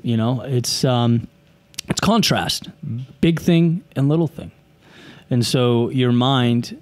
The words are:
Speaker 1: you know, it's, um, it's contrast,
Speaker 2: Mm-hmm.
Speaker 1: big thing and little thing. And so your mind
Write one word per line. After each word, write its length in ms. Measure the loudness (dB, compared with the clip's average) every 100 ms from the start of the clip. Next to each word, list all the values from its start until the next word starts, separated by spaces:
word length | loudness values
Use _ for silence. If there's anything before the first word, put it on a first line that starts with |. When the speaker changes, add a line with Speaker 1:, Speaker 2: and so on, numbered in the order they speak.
Speaker 1:
you 140 | -2 0
know, 240 | 0 -2
it's, 420 | -2 -4 -2 -2 0
um, 420 | 2 2 0 -2 _ _ _ _ -18 -8
it's 120 | -2
contrast, 640 | 0 2 2 -2 -2 -8 -10 -14 -10
Speaker 2:
Mm-hmm. 140 | -10 -12 0
Speaker 1:
big 180 | 0 2
thing 440 | 2 4 4 0 -6 -2
and 140 | 0
little 180 | 0 -2
thing. 240 | -6 -18 _ _ _ -20 -20 -20 -20 -2
And 160 | -2 0
so 440 | 2 2 2 0
your 220 | 0 2
mind 680 | 2 2 2 2 0 -4 -16